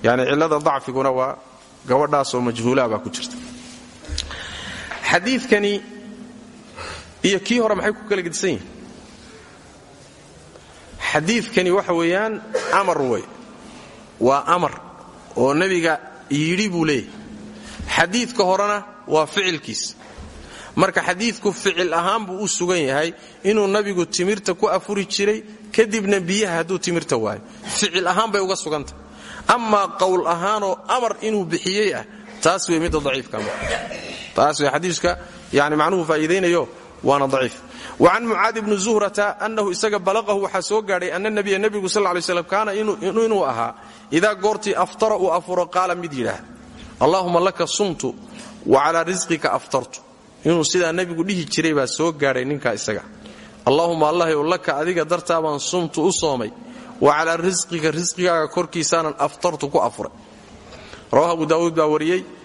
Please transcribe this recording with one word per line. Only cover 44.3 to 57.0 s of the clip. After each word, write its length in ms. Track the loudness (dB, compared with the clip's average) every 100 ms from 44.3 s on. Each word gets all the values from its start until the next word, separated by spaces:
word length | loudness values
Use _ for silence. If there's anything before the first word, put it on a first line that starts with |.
| 2
goortii 380 | 0 0 -2
aftara 440 | 0 -2 0 0 2
uu 120 | 2
afuro 340 | 0 0 -2 0
qaala 300 | 0 0 -2
mid 180 | -4
yidhaah, 260 | -4 -4 -4 -10 -20 -20 -20 -20 2
"Allaahumma 400 | 4 4 4 4
laka 280 | 2 0 -4
sumtu 480 | 0 -2 -2 -6 -6 -16 -18 -18 -12 4
wa 140 | 4
calaa 200 | 6 2
rizqika 480 | 0 -2 -2 0 0
aftartu." 480 | -2 -2 -4 -4 -14 -20 -20 -20 -4 2
Inuu 180 | 2
sidaa 280 | 2 2 0
nabigu 320 | 0 -4 -2
dhihi 220 | -2 -2 -2
jiray 280 | 0 2
baa 140 | 2 0
soo 240 | 0 0
gaadhay 340 | 2 0 0 -2
ninkaa 280 | -2 -2
isaga. 300 | -2 -2 -4 -6 -20 -20 -20 -20 -4 2
"Allaahumma 440 | 4 4 4 2
Allahayow 340 | 4 2 2
laka 340 | 2 0 0 0
adiga 280 | 0 0 0
dartaa 360 | -2 0 0
baan 180 | 0 -2
sumtu 420 | -2 -2 -2 0
u 100 | 0
soomay, 380 | 2 0 0 -4 -8 -18 -18 -18 2